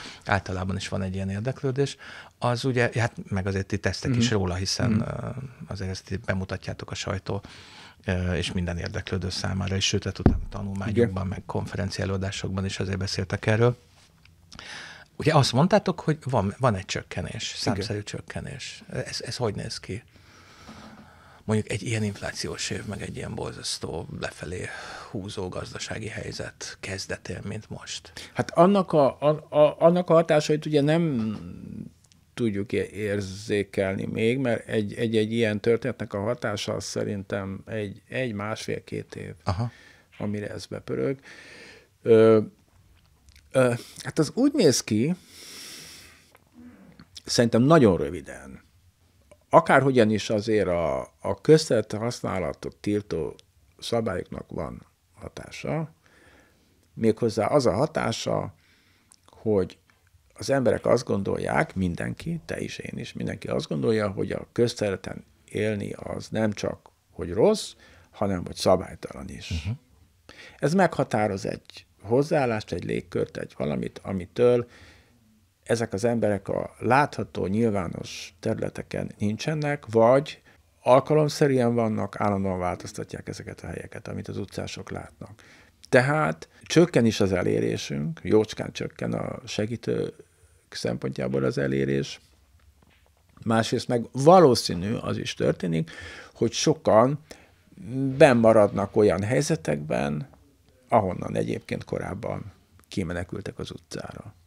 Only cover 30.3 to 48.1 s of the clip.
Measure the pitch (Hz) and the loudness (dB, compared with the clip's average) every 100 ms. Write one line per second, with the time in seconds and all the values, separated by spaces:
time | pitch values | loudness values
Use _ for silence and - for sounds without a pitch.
30.3 | 151 151 151 151 151 143 160 170 127 110 | 2 2 -2 2 2 4 4 2 0 -2
31.3 | 104 85 98 - - - - _ _ _ | -4 -10 -14 -14 -14 -14 -18 _ _ _
32.3 | - 120 98 98 101 95 92 107 104 95 | -2 -2 0 -2 -2 -2 -4 -2 -2 -4
33.3 | 95 110 104 98 - 95 98 107 104 113 | -10 -2 0 0 0 0 0 -4 0 2
34.3 | 127 131 113 - 113 104 - 120 110 107 | 2 0 -2 -2 -2 -2 -2 0 2 0
35.3 | 113 113 107 120 117 131 110 107 101 101 | 0 0 0 2 0 0 -6 -6 -4 -4
36.3 | 123 120 104 - 104 101 113 110 104 95 | -2 -4 -4 -4 -6 -4 -4 -4 -4 -6
37.3 | 110 95 95 - 110 104 101 _ 123 131 | -6 -6 -10 -8 -8 -8 -10 _ -6 -4
38.3 | 104 104 110 - 104 - 107 104 - 50 | -4 -6 -6 -6 -8 -6 -10 -10 -12 -12
39.3 | 104 - 95 117 - - - _ - 104 | -10 -4 -2 -4 -6 -20 -20 _ -8 -6
40.3 | 104 104 104 - 104 - 127 131 135 - | -4 -6 -10 -10 -12 -6 -4 -2 -4 -10
41.3 | - - - - - _ _ 120 113 110 | -20 -20 -20 -20 -20 _ _ 6 10 10
42.3 | 110 107 - _ _ _ _ _ _ _ | 8 6 -6 _ _ _ _ _ _ _
43.3 | - _ 135 123 120 - - - - 151 | -20 _ 2 4 2 -6 -12 -8 -2 0
44.3 | - 277 294 170 - - 107 135 175 - | 2 2 6 4 4 2 2 2 -2 -6
45.3 | - - - - - - - - - _ | -20 -20 -18 -18 -18 -20 -20 -20 -20 _
46.3 | - _ - - - - - - - - | -20 _ -20 -20 -20 -20 -20 -20 -20 -4
47.3 | - 117 113 131 165 117 85 71 | 2 4 4 6 8 8 6 0